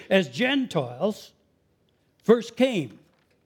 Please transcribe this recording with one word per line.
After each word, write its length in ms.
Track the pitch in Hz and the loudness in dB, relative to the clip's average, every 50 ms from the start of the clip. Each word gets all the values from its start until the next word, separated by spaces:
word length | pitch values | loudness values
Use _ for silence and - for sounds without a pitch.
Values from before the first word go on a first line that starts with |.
| - - | -4 0
as 200 | 190 190 185 135 | 2 2 2 0
Gentiles 1040 | 120 147 247 254 277 277 254 - - 165 131 120 120 123 170 214 208 - - - _ _ _ _ _ _ _ _ _ _ _ _ _ _ _ _ _ _ _ | -2 -2 -2 0 0 -2 -2 -2 -4 -4 -4 -4 -4 -4 -4 -4 -4 -6 -12 -20 _ _ _ _ _ _ _ _ _ _ _ _ _ _ _ _ _ _ _
first 320 | - 226 240 208 - - | 4 4 4 2 -2 -2
came 420 | - 254 269 240 185 139 107 - - _ _ _ _ _ _ _ _ _ | 0 0 0 2 0 -4 -6 -8 -18 _ _ _ _ _ _ _ _ _